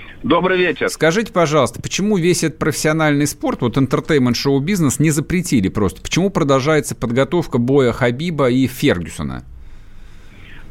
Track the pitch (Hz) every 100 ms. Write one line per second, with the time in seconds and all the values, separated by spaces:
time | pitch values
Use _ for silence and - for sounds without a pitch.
0 | - - 117 170 185 180 180 139 135 -
1 | 156 190 220 185 160 156 120 - - -
2 | 202 202 170 170 165 - 156 - 156 160
3 | 151 143 147 - 262 226 123 147 131 147
4 | 139 151 123 117 143 139 151 202 147 -
5 | 156 147 135 180 - 127 92 - 95 -
6 | - - 196 175 147 135 135 156 143 -
7 | 123 120 131 175 147 127 120 143 123 -
8 | 123 123 175 147 131 127 127 - 143 90
9 | 80 - 73 64 - - - - - -
10 | - - - - - - -